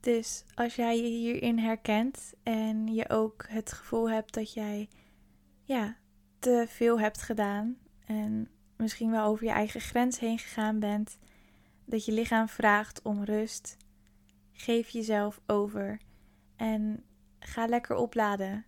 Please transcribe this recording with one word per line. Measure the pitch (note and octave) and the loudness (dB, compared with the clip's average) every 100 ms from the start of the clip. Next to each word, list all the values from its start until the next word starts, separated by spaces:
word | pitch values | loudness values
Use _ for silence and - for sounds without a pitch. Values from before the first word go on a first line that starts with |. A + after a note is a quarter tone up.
| B3 | 2
Dus | A#3 A3+ - - - | 0 0 -10 -10 -2
als | A#3+ - | -2 0
jij | A#3 A#3 | 0 2
je | A#3 | 0
hierin | A#3 A#3 A#3+ A#3+ A#3 | -2 -2 0 0 2
herkent | A3 A3 - G#3+ B3 - - - | 2 -2 2 2 2 -4 -16 -8
en | - A3 A3 A3 A3 | -4 -2 0 0 0
je | A3 - | 0 2
ook | A3 A3 G#3+ - | 2 2 -4 -8
het | A3 - | -6 -6
gevoel | - - A3+ A3+ | -12 -4 0 2
hebt | A3 A3 | 0 -2
dat | A3+ G#3+ | -6 -6
jij, | A3 G#3 G#3 G#3+ - _ - - _ _ _ | -6 -6 -6 -8 -14 _ -20 -20 _ _ _
ja, | - C4 G#3 A#3 _ _ _ _ | -2 0 0 -6 _ _ _ _
te | B3 A#3+ A#3 | 4 4 4
veel | - A#3 A#3 | 2 4 6
hebt | G#3+ - | 2 0
gedaan | - A3 G3+ G#3 A3 B3+ - - - | -6 -2 0 0 -4 -6 -14 -20 -6
en | G#3+ G#3+ G#3+ A3+ _ _ - | -4 -2 -4 -6 _ _ -4
misschien | A3 - A3 | -4 0 0
wel | A3+ G#3+ | 2 2
over | G#3+ A3+ | 2 2
je | |
eigen | G#3+ G#3+ A3+ | 0 0 -4
grens | - A#3+ B3 B3 | -2 2 2 0
heen | A#3 A#3 | -2 -2
gegaan | - - G#3+ G#3+ | -4 -2 0 0
bent, | G#3 G#3 G#3+ - - - - _ _ _ - | 0 0 -4 -8 -20 -20 -20 _ _ _ -4
dat | A3 G#3+ | -4 0
je | |
lichaam | A3 A#3 A3+ A3 | 0 2 2 2
vraagt | - A3 G#3 G#3+ - | 4 4 4 0 -8
om | - G#3 | -4 -4
rust, | G3+ G#3+ A3 - - - - - _ - _ _ _ | 0 -2 -2 -8 -14 -18 -20 -20 _ -20 _ _ _
geef | - - A#3 A3+ | -8 0 0 0
jezelf | A#3 G#3+ G#3 G#3 G#3 - | -6 0 2 2 -4 0
over | G#3 G#3 G#3 G3 G#3+ - - - _ _ - | 0 0 -4 -6 -8 -14 -20 -20 _ _ -4
en | A3 A3 G#3+ G#3+ - _ _ _ | -2 0 -2 -4 -12 _ _ _
ga | - - A#3 | -10 -4 0
lekker | A#3+ - A#3 | 0 0 0
opladen. | A#3+ A#3 G#3+ G3 F#3+ G#3 | 0 2 0 0 -4 -6